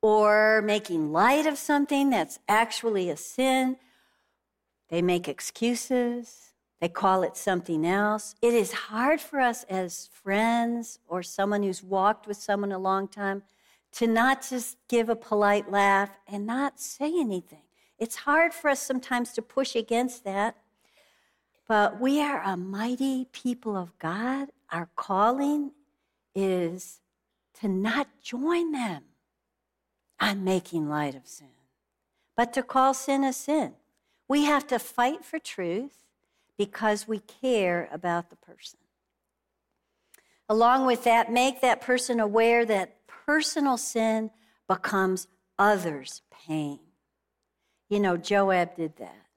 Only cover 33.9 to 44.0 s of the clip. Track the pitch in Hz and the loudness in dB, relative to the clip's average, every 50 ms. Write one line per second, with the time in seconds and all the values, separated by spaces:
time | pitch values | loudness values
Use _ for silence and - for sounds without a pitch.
33.9 | _ _ _ _ _ _ _ _ 262 294 294 294 294 285 285 285 254 240 - - | _ _ _ _ _ _ _ _ 0 2 2 4 2 0 0 -2 -4 -4 -4 -6
34.9 | - - 240 254 302 - - - - - _ - - - 185 170 170 202 254 285 | -2 0 0 0 0 -4 -10 -10 -10 -10 _ -10 -10 -6 -4 -4 -4 -4 -6 -8
35.9 | _ _ _ _ _ _ _ _ _ _ _ _ _ - 208 202 - - 220 220 | _ _ _ _ _ _ _ _ _ _ _ _ _ -6 -6 -4 -4 -2 0 0
36.9 | 208 202 208 - 220 202 _ _ - _ - 262 247 220 196 180 175 170 160 - | 0 0 -2 -6 -8 -8 _ _ -18 _ -2 0 2 2 2 2 0 -2 -4 -6
37.9 | - 160 175 180 170 175 170 _ - _ _ _ 170 _ - - - _ _ _ | -10 -6 -4 -2 -2 -2 -4 _ -18 _ _ _ -20 _ -20 -20 -20 _ _ _
38.9 | _ _ _ _ _ _ _ _ _ _ _ _ _ _ _ _ _ _ _ _ | _ _ _ _ _ _ _ _ _ _ _ _ _ _ _ _ _ _ _ _
39.9 | _ _ _ _ _ - _ _ _ _ _ _ 214 220 233 240 254 269 262 262 | _ _ _ _ _ -20 _ _ _ _ _ _ 2 4 6 6 6 6 4 2
40.9 | 247 233 - 240 226 233 226 233 233 247 247 269 262 262 - 247 233 - - - | 0 2 2 4 4 4 4 2 2 2 2 2 2 2 2 2 2 2 0 0
41.9 | 254 247 247 - 247 233 220 208 202 226 226 233 233 233 233 220 220 196 185 - | 0 0 0 -2 0 0 0 2 4 4 4 6 4 4 4 2 0 0 -2 -4
42.9 | _ _ _ _ - - - - 294 311 302 - - 320 294 277 254 233 - - | _ _ _ _ -20 -12 -2 0 0 0 0 0 -2 0 0 0 0 0 -4 -4
43.9 | - 226 | -2 0